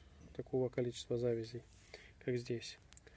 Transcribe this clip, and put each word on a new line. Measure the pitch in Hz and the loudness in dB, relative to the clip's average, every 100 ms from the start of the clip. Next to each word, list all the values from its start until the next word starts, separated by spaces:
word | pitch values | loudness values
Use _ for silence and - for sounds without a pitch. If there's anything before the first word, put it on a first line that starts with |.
| - - - - | -18 -18 -12 -10
такого | - 131 123 | 0 2 4
количества | - 123 120 - 120 | 4 2 0 0 2
завязей, | 123 117 113 117 - - - - - - | 4 4 0 -6 -10 -16 -16 -16 -16 -6
как | - 123 | 0 2
здесь. | 120 117 - - - - - | 2 -2 -2 -10 -16 -20 -18